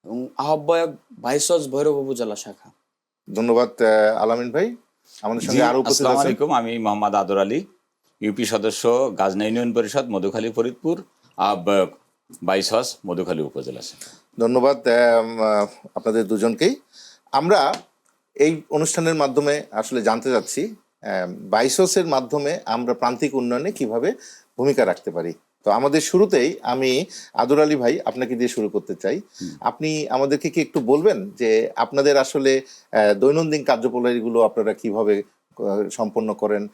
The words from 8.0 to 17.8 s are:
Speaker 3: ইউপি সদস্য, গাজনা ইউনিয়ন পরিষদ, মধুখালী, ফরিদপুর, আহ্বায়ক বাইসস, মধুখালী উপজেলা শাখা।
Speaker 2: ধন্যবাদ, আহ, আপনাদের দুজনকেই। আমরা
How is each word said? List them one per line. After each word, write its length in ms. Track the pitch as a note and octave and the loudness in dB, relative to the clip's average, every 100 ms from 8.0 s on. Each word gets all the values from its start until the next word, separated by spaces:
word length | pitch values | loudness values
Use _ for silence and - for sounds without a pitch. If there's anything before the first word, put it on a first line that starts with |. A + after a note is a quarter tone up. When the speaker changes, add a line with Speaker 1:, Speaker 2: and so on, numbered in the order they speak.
| _ _ | _ _
Speaker 3:
ইউপি 240 | G#2+ G#2 | -6 -4
সদস্য, 720 | A2 A2 G#2+ G2+ A#2+ A#2+ C3 F#2 | -2 0 -2 0 2 2 0 0
গাজনা 260 | F#2+ F#2+ | -2 0
ইউনিয়ন 280 | G#2+ A#2 A#2+ | -2 -2 -2
পরিষদ, 360 | A2+ A2 C#3+ B2 | 0 -2 -2 -4
মধুখালী, 440 | G2 G2 A2 A2+ | -2 -2 -4 -4
ফরিদপুর, 520 | A#2 A#2 B2 D#3 F3 - _ _ - | -2 -4 -4 -6 -6 -8 _ _ -4
আহ্বায়ক 540 | G#2 F#2+ F2 G2 F#2 - _ _ _ - | -2 0 0 2 0 -4 _ _ _ -8
বাইসস, 540 | F2 F#2+ F#2+ A2 B2 - C#3+ | -2 0 0 0 -2 -6 -6
মধুখালী 360 | F2 F#2 D#2+ | -4 -4 -4
উপজেলা 400 | D2 C#2+ C2 B1 | -6 -8 -10 -12
শাখা। 280 | - - - - _ - | -14 -18 -20 -20 _ -2
Speaker 2:
ধন্যবাদ, 480 | A#2 B2+ C3 C3+ B2 | 0 4 4 2 2
আহ, 800 | A#2 A#2+ A#2 A2+ A2+ A2 G#2 G2+ - - | 4 6 4 2 0 0 2 0 -4 -16
আপনাদের 320 | - A#2 A2 G2 | -8 -2 -2 0
দুজনকেই। 500 | G#2+ A#2 A2 F3+ C#4 _ - - _ _ | 0 0 0 0 0 _ -20 -20 _ _
আমরা 420 | C#3 E3 G3 C#3+ F#3+ | -2 2 2 2 -2